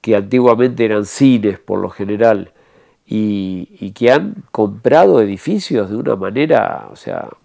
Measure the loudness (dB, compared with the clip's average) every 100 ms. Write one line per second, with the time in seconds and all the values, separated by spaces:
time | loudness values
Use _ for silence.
0 | 0 -2 2 2 4 4 2 0 0 0
1 | -4 2 4 4 0 -4 -6 -6 -6 -8
2 | -8 2 2 2 -4 _ _ _ _ _
3 | _ -4 -2 -4 -6 -8 -12 -14 -14 0
4 | 2 2 0 -12 -10 -2 -2 0 2 4
5 | 6 4 2 -2 -6 -6 -2 -4 -4 -6
6 | -4 -4 -4 -4 0 0 0 -6 -12 -16
7 | -12 -10 -12 -18